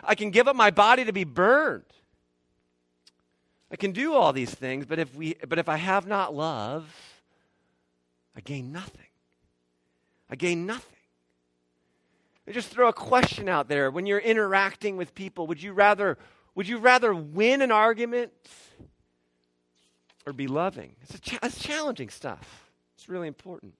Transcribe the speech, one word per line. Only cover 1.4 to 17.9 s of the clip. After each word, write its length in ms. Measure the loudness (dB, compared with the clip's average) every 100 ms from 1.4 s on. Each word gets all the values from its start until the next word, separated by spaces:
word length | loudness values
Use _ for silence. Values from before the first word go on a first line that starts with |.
| 4 4 2 -4 -12 _ _ _ _ _ _ _ _ _ _ _ _ _ _ _ _ _ -18
I 60 | -6
can 160 | -6
do 200 | -4 0
all 180 | 4 4
these 220 | 2 -4
things, 320 | -8 -8 -8
but 140 | -6 -6
if 160 | -6
we, 220 | -8 -10 -8 -6
but 100 | -4
if 120 | -2
I 80 | -2
have 280 | 0 -2
not 300 | 0 -4 -4
love, 520 | -4 -4 -4 -6 -8 -12 -20 -20 _ _ _ _ _ _ _ _ _ _ _ _
I 60 | -18
gain 300 | -12 -12 -12
nothing. 380 | -14 -16 -20 _ _ _ _ _ _ _ _ _ _ _ _ -16
I 60 |
gain 320 | -6 -2 -2 -4
nothing." 240 | -8 -14 _ _ _ _ _ _ _ _ _ _ _ _ _ _ _ -12
I 40 |
just 180 | -10 -4
throw 180 | 2 2
a 60 |
question 560 | 2 2 2 2 -2 -2
out 180 | -2 0
there. 220 | 0 0
When 160 | -2
you're 140 | -2 0
interacting 800 | 2 2 2 2 0 -4 -8 -6
with 180 | -10
people, 320 | -10 -12 -8 -8
would 160 | -8
you 100 | -2
rather, 460 | 4 6 6 0 -4 -10 _ _
would 140 | -6 -4
you 100 | 2
rather 340 | 6 6 4
win 520 | 0 -4 0 2 4
an 80 | 4
argument 600 | 4 4